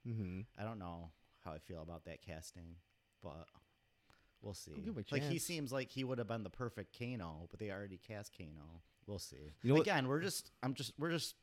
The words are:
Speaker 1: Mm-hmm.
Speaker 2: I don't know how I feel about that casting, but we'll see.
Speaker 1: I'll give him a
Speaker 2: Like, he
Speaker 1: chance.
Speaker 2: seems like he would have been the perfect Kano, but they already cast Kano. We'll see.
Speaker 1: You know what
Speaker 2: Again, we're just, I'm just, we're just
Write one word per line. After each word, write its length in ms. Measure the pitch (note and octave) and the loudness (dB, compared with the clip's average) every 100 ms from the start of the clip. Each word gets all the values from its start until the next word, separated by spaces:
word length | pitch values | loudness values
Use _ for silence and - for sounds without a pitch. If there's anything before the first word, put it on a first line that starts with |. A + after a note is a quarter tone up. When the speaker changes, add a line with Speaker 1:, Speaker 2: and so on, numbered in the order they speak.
| A#2+ | -2
Speaker 1:
Mm-hmm. 340 | A2 F#2 F#2 A2 - | 0 0 -2 -4 -4
Speaker 2:
I 60 | |
don't 160 | G#2+ A2 | -4 -2
know 320 | F2 E2+ E2 - - _ | -4 -4 -8 -14 -20 _
how 80 | - | -8
I 80 | D#2 | -8
feel 220 | - E2+ | -6 -6
about 240 | D#2+ E2 E2+ | -6 -8 -8
that 160 | D#2 | -10
casting, 540 | - D#2 - F2+ E2+ E2+ - _ _ _ | -8 -8 -8 -12 -14 -14 -18 _ _ _
but 240 | F2 D2 - - - _ _ _ - - - _ | -10 -10 -12 -18 -20 _ _ _ -20 -20 -20 _
we'll 120 | G#2+ | -8
see. 180 | F#2+ - | -8 -8
Speaker 1:
I'll 60 | D2+ | -6
give 140 | A3 D#3+ | -4 -4
him 80 | G2 | 0
a 40 | |
Speaker 2:
Like, 100 | C#3 | 0
he 60 | D3 E3 | 2 2
Speaker 1:
chance. 80 | |
Speaker 2:
seems 280 | - E3+ C#3 | 2 0 0
like 180 | C3+ B2+ | 0 0
he 140 | C3 | 0
would 140 | B2+ B2 | 0 2
have 100 | A2 | 2
been 160 | A2+ | 0
the 60 | F#2+ | -2
perfect 480 | - A#2+ - F#2 - | -2 -2 -2 -8 -4
Kano, 500 | B2 B2 E2+ D#2 E2+ | -4 -2 -4 -4 -8
but 100 | - | -6
they 120 | G#2+ | -4
already 260 | G2 G2+ F#2 | -2 -4 -8
cast 400 | - G#2+ G#2 - | -8 -8 -8 -10
Kano. 440 | E2 D#2 D2+ E2 - _ - | -10 -10 -12 -14 -18 _ -6
We'll 120 | G2 | -4
see. 180 | - C2 D2+ - | -6 -10 -12 2
Speaker 1:
You 60 | A#2+ | 8
know 60 | D3+ | 10
what 60 | |
Speaker 2:
Again, 260 | G#3 E3 B2+ | 10 6 6
we're 140 | D3 | 4
just, 300 | F#3 - - - | 2 0 -4 -2
I'm 120 | B2+ | 0
just, 200 | C#3 A#2+ - | 0 -2 0
we're 120 | D#3+ | 2
just 240 | E3 - - | 2 0 -6